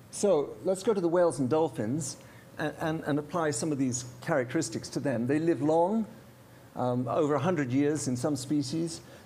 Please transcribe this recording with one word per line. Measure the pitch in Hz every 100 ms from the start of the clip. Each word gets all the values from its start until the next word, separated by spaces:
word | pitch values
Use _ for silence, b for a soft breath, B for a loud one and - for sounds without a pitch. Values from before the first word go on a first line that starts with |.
| -
so | - 202 165 135 -
let's | 165 190
go | 233
to | 202
the | 170
whales | 180 170 135
and | 127
dolphins | 156 160 - 107 147 - - B B B -
and, | 151 -
and, | 165 160 151
and | 147
apply | 147 180 156
some | 147 165
of | 143
these | 135 123 - -
characteristics | - 156 123 165 - - -
to | 160
them. | 139 117 123
They | 151
live | 165 147
long, | 147 160 175 226 208 - B B B B B -
um, | 123 123 123
over | - 151
a | 147
hundred | 151 175 135
years | 131 143 151 -
in | 123
some | 156 143
species. | - 151 139 160 165 - - B